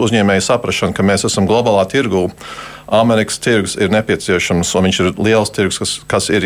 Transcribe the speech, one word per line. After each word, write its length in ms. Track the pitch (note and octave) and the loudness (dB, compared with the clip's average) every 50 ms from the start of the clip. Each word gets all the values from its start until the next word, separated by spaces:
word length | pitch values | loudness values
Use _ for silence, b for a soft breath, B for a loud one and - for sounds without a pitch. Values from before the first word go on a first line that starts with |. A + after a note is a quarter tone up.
uzņēmēju 400 | A#2+ G#2+ A#2 A2 G2+ G2+ G2 F#2+ | 0 2 2 2 2 2 2 2
saprašana, 540 | - - B2+ A2+ - G2 F#2 - - F2 - | 2 0 0 0 0 -2 -4 -2 -2 -2 -2
ka 100 | - G2 | 0 0
mēs 220 | G2+ G2 G2 - G#2+ | 2 2 0 0 -2
esam 160 | - G#2 F#2+ | 0 0 0
globālā 400 | F2+ G#2+ A#2+ A#2+ A#2 G#2 G2 F#2+ | 2 2 2 2 2 2 2 2
tirgū, 460 | F#2 - C3+ C3+ - - F#2 F2+ F2 - B B B B B B B B B B | 2 0 -2 0 0 0 0 0 -2 -4 B B B B B B B B B B
Amerikas 540 | - - A2 A#2 A#2 A2+ G#2+ G#2+ - - - | 0 2 2 4 4 2 2 0 -2 -4 -4
tirgus 380 | - B2 A#2 G#2+ F#2+ - - - | 0 0 2 2 0 -2 -2 -2
ir 80 | G#2 F2+ | 0 0
nepieciešams, 880 | G#2+ A2 G#2+ - F#2+ D#2+ - - F#2 F2 - - F2+ E2+ F2 - - | 0 0 0 0 -2 -2 0 0 0 0 0 0 0 0 0 0 0
un 80 | F#2 F#2 | 2 2
viņš 140 | F#2 - - | 2 2 0
ir 60 | F#2 F2+ - - G2+ | 0 -2 -2 0 0
liels 260 | G#2+ A2 A2 G#2+ - | 2 2 2 2 0
tirgus, 280 | - - G2 F2+ - - | -2 -2 -2 -2 -2 -4
kas, 120 | G2+ - - - - - | -6 -6 -8 -8 -6 -4
kas 180 | - G2+ - - | -2 -2 0 0
ir 160 | G#2 G2+ F#2 | 0 0 -2